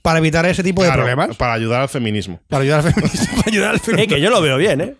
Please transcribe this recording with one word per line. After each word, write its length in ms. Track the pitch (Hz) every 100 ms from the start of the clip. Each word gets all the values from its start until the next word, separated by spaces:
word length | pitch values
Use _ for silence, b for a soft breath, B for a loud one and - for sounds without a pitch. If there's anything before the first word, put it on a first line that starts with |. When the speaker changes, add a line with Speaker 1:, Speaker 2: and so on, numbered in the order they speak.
Speaker 1:
para 200 | 170 160
evitar 260 | 160 160 175
ese 160 | 180
tipo 200 | 180 180
de 60 | 170
Speaker 2:
Claro, 140 | 139
Speaker 1:
problemas. 340 | 120 127 196 -
Speaker 2:
para 180 | 123
ayudar 280 | 113 113 120
al 60 | 135
feminismo. 520 | 143 113 104 92 85 _
Speaker 1:
Para 140 | 139
ayudar 240 | 135 151 165
al 60 |
feminismo. 340 | 214 - - -
<laughs> 100 | 262
Para 140 | -
ayudar 200 | 214 196
al 100 | 220
feminismo. 340 | - 196 214
Speaker 3:
Eh, 20 | 147
que 60 |
yo 80 | 175
lo 100 | 233
veo 160 | 151 131
bien, 220 | 196 143
¿eh? 160 | 196